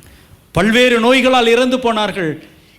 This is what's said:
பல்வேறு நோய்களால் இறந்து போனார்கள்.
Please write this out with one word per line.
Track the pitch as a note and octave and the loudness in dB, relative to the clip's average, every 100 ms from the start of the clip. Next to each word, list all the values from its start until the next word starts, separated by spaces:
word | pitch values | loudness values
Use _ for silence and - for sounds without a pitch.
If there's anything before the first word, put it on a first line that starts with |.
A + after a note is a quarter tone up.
| - - _ - _ | -20 -20 _ -20 _
பல்வேறு | E3 G#3 A#3+ B3+ A#3 | -2 0 2 2 2
நோய்களால் | A3+ C4 B3+ B3+ A#3 | 2 2 2 0 2
இறந்து | A#3 B3+ B3+ | 0 0 -2
போனார்கள். | A#3 A3 G#3 F#3+ D#3+ C3+ - - _ | -2 -4 -4 -6 -8 -8 -14 -20 _